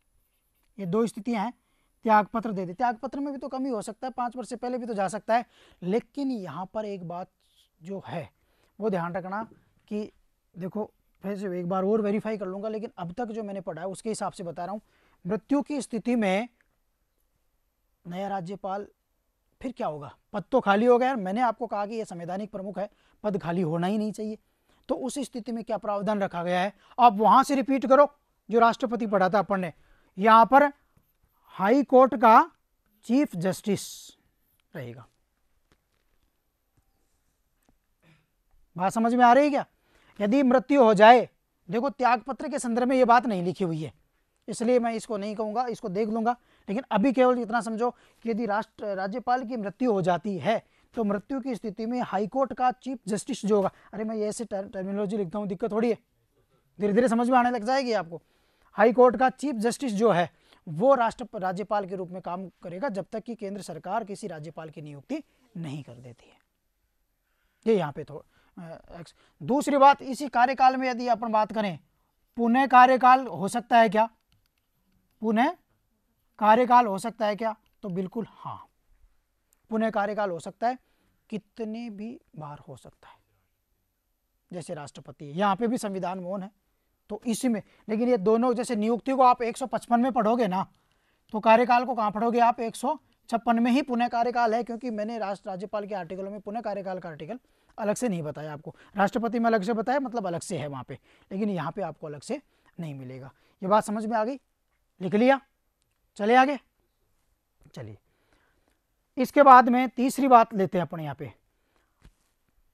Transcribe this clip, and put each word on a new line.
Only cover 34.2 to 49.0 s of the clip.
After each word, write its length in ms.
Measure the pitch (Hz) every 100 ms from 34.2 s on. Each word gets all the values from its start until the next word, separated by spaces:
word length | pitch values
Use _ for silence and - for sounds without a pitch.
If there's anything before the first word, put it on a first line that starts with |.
| _ _ _ _ _
रहेगा। 320 | 165 120 117 110 _ _ _ _ _ _ _ _ _ _ _ _ _ _ _ _ _ _ _ _ _ _ _ _ _ _ _ _ _ 165 156 _ _ _ _ _ 170
बात 160 | 185
समझ 220 | 226 233
में 100 | 247
आ 80 | 247
रही 120 | 247
है 60 | 294
क्या? 140 | 269 - _ _ _ _ -
यदि 220 | 202 269
मृत्यु 400 | 262 254 - 285
हो 80 | 226
जाए, 340 | 202 214 247 180 _ _ _ -
देखो 220 | 214 269
त्यागपत्र 580 | - 247 240 220 247 302
के 100 | 262
संदर्भ 300 | 240 233 247
में 80 | 262
ये 80 | 240
बात 200 | 233 247
नहीं 160 | 190
लिखी 220 | 175 165
हुई 180 | 185 160
है, 100 | 147 - _ _ _ _ -
इसलिए 300 | - 233 247
मैं 140 | 233
इसको 240 | 226 - 214
नहीं 180 | 202 214
कहूँगा, 300 | 214 214 247
इसको 220 | 226 220
देख 200 | 180 220
लूँगा। 280 | 226 226 240 _ _ -
लेकिन 160 | 202 -
अभी 220 | 202 262
केवल 260 | 254 254 247
इतना 220 | 226 233
समझो 300 | 214 220 240
कि 400 | - _ _ 233
यदि 160 | 220 226
राष्ट्र, 480 | 202 214 - 214
राज्यपाल 500 | 190